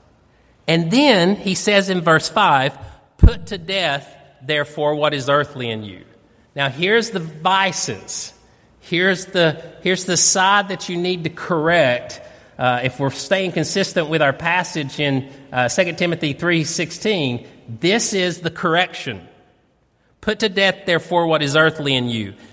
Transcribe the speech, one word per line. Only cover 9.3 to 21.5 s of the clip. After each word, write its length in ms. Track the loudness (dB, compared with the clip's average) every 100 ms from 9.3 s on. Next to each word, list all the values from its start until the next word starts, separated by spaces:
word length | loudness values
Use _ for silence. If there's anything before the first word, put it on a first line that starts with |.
| 2 2 0 -8 -6
here's 220 | -2 -2
the 140 | 0 0
side 500 | 2 4 4 4 0
that 220 | -4 -6
you 80 | -4
need 260 | -2 -2
to 60 | -6
correct. 880 | -6 -4 0 4 4 4 2 -4 -16 -18 -20 -18 -2
Uh, 220 | 0 2
if 160 | -2 -2
we're 100 | -4
staying 440 | -4 -2 0 0
consistent 560 | -2 -2 -2 -2 -2 0
with 120 | 2
our 120 | 2
passage 680 | 0 0 0 -2 -4 -6 -2
in, 320 | 0 0 -4 -12 -6
uh, 180 | 0 0
Second 280 | 2 0 0
Timothy 360 | -2 -2 -4
three 320 | -2 0 0 0
sixteen, 840 | -4 -6 -4 -2 0 -2 -4 -8 -20 -16
this 440 | -2 0 2 0
is 280 | 0 -2 -2
the 100 | -6
correction. 760 | -4 0 0 0 -4 -10 -10 -14 -20 _ _ _ _ _ _ _ _
"Put 200 | -6 -2
to 100 | -2
death, 360 | 2 0 0 0
therefore, 420 | -2 0 0 2
what 140 | 2
is 140 | 2